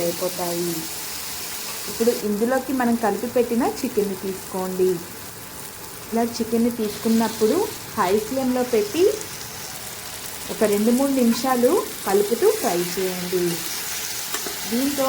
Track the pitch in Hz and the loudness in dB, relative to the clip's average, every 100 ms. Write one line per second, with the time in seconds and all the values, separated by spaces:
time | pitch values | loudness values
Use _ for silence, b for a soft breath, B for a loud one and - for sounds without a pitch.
0 | 170 175 180 180 175 175 175 160 160 - | 0 0 -4 -2 -2 -2 -2 -4 -6 -8
1 | - - - - - - - - - 202 | -8 -8 -8 -8 -8 -8 -8 -8 -6 0
2 | 233 - 208 202 233 269 - 262 233 233 | 2 2 0 0 2 2 0 2 2 2
3 | 208 202 247 247 240 233 349 - 262 208 | 2 0 0 2 2 2 2 0 -2 0
4 | 196 190 196 185 - 190 185 185 185 170 | 0 -2 -6 -6 -6 -4 -2 2 2 2
5 | - - - - - - - - - - | -4 -12 -14 -14 -14 -12 -12 -12 -14 -14
6 | - 226 233 233 220 233 240 233 208 - | -4 0 0 -2 0 2 2 2 -2 0
7 | 233 226 226 - 220 330 466 - - 220 | 2 4 2 2 4 4 0 -4 -4 0
8 | 180 214 - 269 254 254 247 220 208 311 | 4 2 2 0 2 2 2 2 2 4
9 | 403 - - - - - - - - - | 4 4 -6 -10 -10 -10 -10 -10 -12 -12
10 | - - - - - 185 214 208 220 247 | -12 -10 -10 -10 -8 0 2 4 4 4
11 | 277 269 233 233 262 247 247 415 - - | 4 4 4 4 2 4 4 4 0 -4
12 | - 392 - 233 415 - 240 175 175 196 | 2 2 2 4 4 4 2 0 0 0
13 | 185 180 180 180 175 170 - - - - | -2 -2 -2 0 0 0 -4 -6 -6 -6
14 | - - - - - - 190 233 277 285 | -6 -6 -6 -6 -6 -6 -2 0 0 2